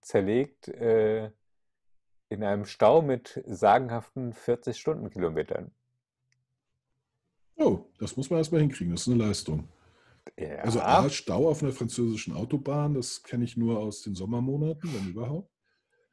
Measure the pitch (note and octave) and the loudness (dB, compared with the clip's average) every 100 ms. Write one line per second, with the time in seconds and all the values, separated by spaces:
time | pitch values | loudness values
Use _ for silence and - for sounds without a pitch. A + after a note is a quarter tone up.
0 | - A2 F#2+ A#2+ D3 _ - - A#2 A2+ | 0 2 4 2 0 _ -14 -4 2 4
1 | G#2+ A2 G#2+ - _ _ _ _ _ _ | 4 0 -4 -12 _ _ _ _ _ _
2 | _ _ - G#2 G#2 G2+ G#2 - A2 D#3+ | _ _ -10 -2 0 0 -2 4 6 8
3 | D3 B2+ - - - A2 G2+ A#2+ B2+ A#2 | 4 0 -6 -14 -10 2 6 6 2 -6
4 | - C3+ A#2+ A2+ - A#2+ - - - D#3 | -8 -8 -8 -6 -2 -2 -4 -6 -4 -4
5 | - - E2+ D#2+ D2+ - - - _ _ | -4 -2 -2 -2 -4 -6 -8 -18 _ _
6 | _ _ _ _ _ _ _ _ _ _ | _ _ _ _ _ _ _ _ _ _
7 | _ _ _ _ _ D#4+ C#4+ F#2 - - | _ _ _ _ _ 0 2 2 -4 -12
8 | G#2+ - C3 E3 D#3 E3 D3 - F2 E2+ | -8 -6 -2 0 2 2 2 0 -4 -2
9 | A#2+ A#2+ G#2+ G2+ - D#2 - _ _ _ | 0 2 2 0 -4 -6 -6 _ _ _
10 | _ _ - - D#2 D2 A2+ A#2 F2+ D#3+ | _ _ -20 -12 -10 -6 -2 0 4 4
11 | F3+ - - F#2+ D#3+ D3+ C#3+ - A#2 - | 4 0 -2 2 2 2 -2 -2 -4 -2
12 | A#2 A2 - A#2+ A#2 D3 C#3 D3 D3 C#3 | -2 -2 -6 -6 -4 -4 -2 -2 0 0
13 | B2 - - A#2+ A#2+ A#2 A#2 A2 G#2+ - | -4 -10 -6 -4 -2 0 0 0 -4 -6
14 | G#2+ F#2+ G2 A#2+ C3 C#3+ D#3 D#3 E3+ A#2 | -8 -6 -4 -2 -2 0 -2 -4 -6 -6
15 | F#2+ G2 A#2+ D#3+ - _ _ _ _ _ | -6 -6 -6 -6 -10 _ _ _ _ _
16 | _ | _